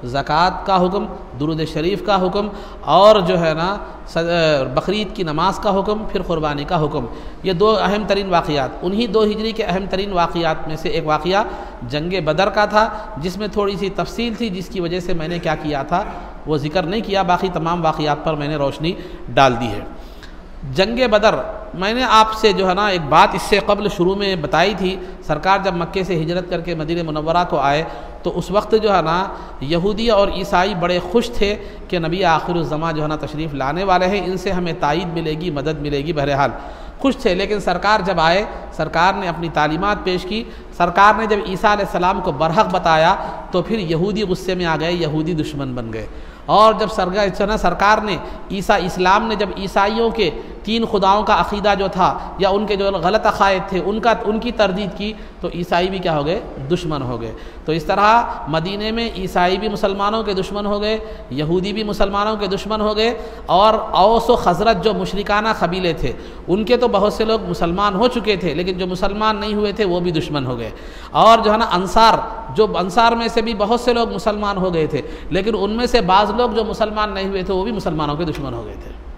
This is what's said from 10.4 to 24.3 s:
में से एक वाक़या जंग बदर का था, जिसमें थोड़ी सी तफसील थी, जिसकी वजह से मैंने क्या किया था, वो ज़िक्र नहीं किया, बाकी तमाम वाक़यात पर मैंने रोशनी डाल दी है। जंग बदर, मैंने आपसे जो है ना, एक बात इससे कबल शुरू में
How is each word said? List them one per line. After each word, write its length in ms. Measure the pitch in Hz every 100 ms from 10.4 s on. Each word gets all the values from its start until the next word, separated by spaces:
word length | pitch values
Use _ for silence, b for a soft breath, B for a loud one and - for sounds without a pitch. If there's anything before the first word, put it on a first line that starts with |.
| 165 156 156
में 80 | 156
से 140 | 170
एक 160 | 151 151
वाक़या 400 | 151 165 190 240 B B B 123
जंग 400 | 147 170 185 156
बदर 240 | 156 202
का 180 | 208 208
था, 480 | 214 220 - - 135
जिसमें 300 | 175 185 208
थोड़ी 280 | 214 202 190
सी 120 | 196
तफसील 460 | 190 170 - 233 214
थी, 140 | 233
जिसकी 300 | 185 180 190
वजह 200 | 170 180
से 140 | 175
मैंने 260 | 170 156 175
क्या 160 | 170 156
किया 280 | 156 143
था, 300 | 135 175 214 B B B 147
वो 100 | 151
ज़िक्र 280 | 151 185 165
नहीं 160 | 214
किया, 220 | 208 196
बाकी 260 | 180 180 190
तमाम 320 | 180 165 175
वाक़यात 360 | 160 151 151 147
पर 180 | 165 151
मैंने 220 | 143 151
रोशनी 400 | 139 - 156 196 B B -
डाल 260 | 127 135 117
दी 100 | 120
है। 360 | 101 - - B B B B - - 135
जंग 340 | 131 196 240 247
बदर, 520 | 208 214 151 - - - 165
मैंने 280 | 190 240
आपसे 500 | 247 220 214 - 214
जो 140 | 185 190
है 80 | 185
ना, 140 | 208
एक 200 | 185 143
बात 260 | 156 202 180
इससे 260 | - 202 196
कबल 180 | 202 208
शुरू 280 | - 175 196
में 260 | 202